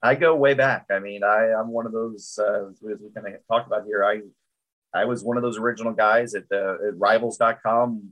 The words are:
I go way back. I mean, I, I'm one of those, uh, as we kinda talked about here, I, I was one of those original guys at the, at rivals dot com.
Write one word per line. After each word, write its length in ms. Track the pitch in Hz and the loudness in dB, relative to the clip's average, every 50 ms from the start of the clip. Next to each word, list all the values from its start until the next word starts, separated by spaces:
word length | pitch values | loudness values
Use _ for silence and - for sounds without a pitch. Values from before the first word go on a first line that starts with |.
| - | 4
I 120 | 117 123 | 4 2
go 200 | 139 165 165 160 | 4 6 4 4
way 200 | 151 139 139 139 | 6 6 4 4
back. 320 | 135 131 135 123 104 - _ | 4 4 2 2 0 -2 _
I 80 | 98 98 | -4 -4
mean, 240 | 98 101 101 101 98 | -2 -6 -6 -2 2
I, 300 | 101 104 107 113 113 113 | 4 4 4 4 2 2
I'm 160 | 110 110 117 | 0 -2 -2
one 180 | 113 117 113 | -4 -6 -6
of 60 | 113 110 | -4 -4
those, 460 | 113 113 117 110 104 98 - - - | -6 -6 -6 -8 -12 -16 -16 -6 -2
uh, 300 | 107 104 104 101 101 98 | -2 0 0 -2 -4 -6
as 100 | 95 _ - | -12 _ -10
we 120 | 107 107 101 104 104 - | -10 -10 -10 -12 -16 -16
kinda 240 | 110 104 101 98 95 _ _ | -14 -14 -14 -14 -16 _ _
talked 160 | 113 117 120 | -2 -2 0
about 180 | - - 107 101 | 0 -6 -6 -4
here, 180 | 104 104 101 98 | -4 -2 0 2
I, 160 | 101 107 107 104 98 _ _ _ _ _ _ _ _ _ _ _ _ - | 2 0 0 -6 -14 _ _ _ _ _ _ _ _ _ _ _ _ -4
I 100 | - - | -2 -2
was 180 | 120 123 113 - | -2 -2 -4 -4
one 140 | 113 120 | -4 -4
of 60 | 123 120 | -2 -2
those 160 | 120 113 107 | -4 -4 -2
original 340 | 110 120 117 110 113 117 110 | -2 -4 -4 -2 -6 -6 -2
guys 420 | 95 107 107 107 117 120 117 107 | 2 2 4 4 4 2 0 -6
at 140 | 101 - _ | -10 -6 _
the, 280 | - 98 98 95 95 - 104 107 | -4 -2 -2 -2 -4 -4 -4 -4
at 100 | 98 85 | -2 0
rivals 400 | 98 101 110 113 113 117 107 - | 2 2 2 2 2 -2 -2 0
dot 240 | 120 113 113 - _ | 0 0 0 0 _
com. 480 | 110 110 117 120 123 117 110 101 98 | 0 2 2 2 0 -2 -8 -10 -16